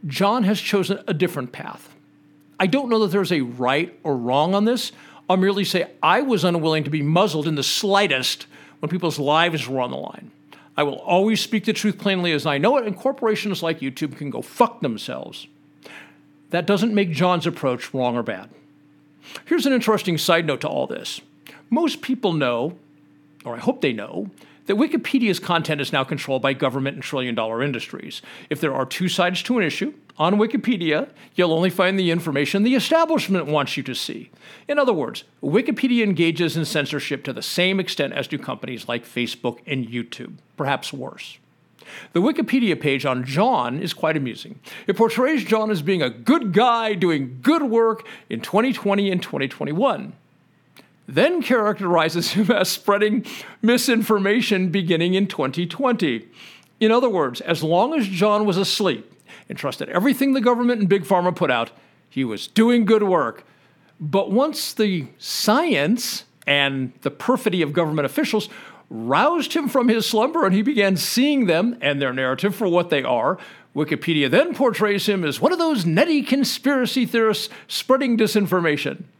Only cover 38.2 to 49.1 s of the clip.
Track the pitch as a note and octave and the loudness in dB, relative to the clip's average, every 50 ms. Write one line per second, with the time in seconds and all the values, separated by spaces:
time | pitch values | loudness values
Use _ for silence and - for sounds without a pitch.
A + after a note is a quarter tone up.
38.2 | C3 - - C#3 - - B2 G#2+ - - B2 A2 - - A#2+ A#2 A#2 - - B2 | -6 -6 -8 -8 -6 -8 -10 -8 -8 -10 -10 -12 -8 -6 -6 -8 -8 -8 -4 -4
39.2 | A#2+ A#2 - - - B2 A#2 - _ - D3 C3+ B2 A2+ A#2+ A#2+ A2+ - - - | -4 -4 -6 -6 -6 -6 -6 -6 _ -6 -6 -6 -6 -6 -6 -8 -8 -8 -12 -16
40.2 | B2 - - - _ _ _ - D3+ C3+ C#3 C3 - - - C#3 B2 C3+ - - | -14 -16 -16 -20 _ _ _ -6 -2 -2 -2 -2 -4 -10 -12 -10 -12 -12 -14 -16
41.2 | - - - - _ _ _ _ _ _ _ _ - - - - - - _ E3+ | -20 -20 -20 -20 _ _ _ _ _ _ _ _ -20 -20 -20 -20 -20 -4 _ 2
42.2 | F#3 C4+ D4+ D#4 C4+ - - C4+ A#3+ G#3 E3 - - D3 C#3 C3+ C3 C#3+ B2+ B2 | 2 2 2 0 -2 0 2 2 2 2 0 2 2 0 0 2 0 -2 -2 -2
43.2 | B2 B2+ C3+ D3+ G#3 B3 B3+ E3+ A#2+ A#2+ B2+ D3+ - E3 - - - D#3 D#3 D#3 | -2 -2 0 2 2 2 2 0 0 -2 -4 -4 -6 -6 -6 -2 -2 0 0 0
44.2 | C#3 B2 A2 - - A#2 A2 - _ - - - - - F#3+ - A3+ A3 A3 A3 | -2 -4 -8 -10 -14 -16 -18 -18 _ -20 -18 -12 -4 -4 2 2 2 2 2 2
45.2 | B3+ C#4 D#4+ C4+ F#3+ - G#3+ A3 G#3+ G#3+ G#3+ B3+ B3 D#3+ G3 F3 D3 B2+ A#2+ A#2 | 2 2 2 0 0 0 0 0 2 0 -2 -2 0 0 0 2 2 -2 -2 -4
46.2 | A#2+ - C#4 E4+ - G3+ E3 G3 A#3+ B3+ A#3 A#3 A3+ A3 G#3+ F#3 E3+ F3 D#3+ D3 | 0 2 2 2 2 2 2 4 4 4 4 2 0 -2 0 0 2 2 2 2
47.2 | C#3 B2 B2+ C3 B2 B3 D#4 E4 D4 B3+ A3 A#3 A3+ A3+ A3 A3+ - - - - | -2 -4 -8 -2 2 2 2 4 2 2 2 4 4 4 2 -2 -8 -18 -20 -20
48.2 | - _ - A2+ - - - G3+ A#3 C4+ A#3 - - G3+ G3 G3+ G3+ G3 | -10 _ -8 -8 -8 0 2 2 2 2 0 -2 0 0 0 2 2 0